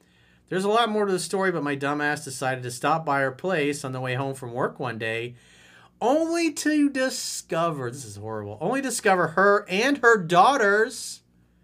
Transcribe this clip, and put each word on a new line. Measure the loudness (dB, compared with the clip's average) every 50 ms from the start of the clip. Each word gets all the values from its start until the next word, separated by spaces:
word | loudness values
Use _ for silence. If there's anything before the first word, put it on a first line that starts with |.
| _ _ _ _ _ _ _ _ _ -6
There's | -6 -2 0
a | 2
lot | 2 2 2 2
more | 0 -2 0
to | 0 -2
the | -2
story, | -4 -4 -2 0 0 0
but | 0 -2 -2
my | -4 -4
dumbass | -2 -2 -2 -2 0 0 -2 -2 -2 -6
decided | -10 -10 -4 -4 -4 -4 -4 -6
to | -10
stop | -10 -2 0 0 0 0 0
by | -2 0 0 0
her | -2 -4
place | -4 -4 -2 -2 0 0 0 -2 -4 -6
on | -8
the | -8 -6
way | -4 -4 -4
home | -2 -4 -4 -6
from | -8 -10 -10 -6
work | -4 -4 -4 -4 -6
one | -8 -6 -6
day, | -4 -4 -2 -2 -2 -4 -8 -10 -14 _ _ -20 -20 -20 -20 -20 -20 -20 -20 _ -4
only | 0 2 2 2 2 0 0 0 0 0 -2
to | 0 -2 0 2 4 2 2
discover, | 2 0 -2 -2 -2 -4 -8 -8 -10 -10 -8 -6 -2 0 0 0 -2 -4 -6 -8
this | -8 -10 -14
is | -14 -14
horrible, | -12 -10 -8 -8 -8 -8 -8 -8 -4
only | -2 -2 -2 0
discover | -2 -2 -4 0 4 4 4 4 4 0
her | 2 4 6 6 6 4 2 0
and | -2 0 2 2 0 4
her | 6 6 6 6
daughters | 4 2 6 6 8 8 6 4 2 2 4 2 2 0 -2 -12 -12 -12 -14 -16 _ _ _ _ _ _ _ _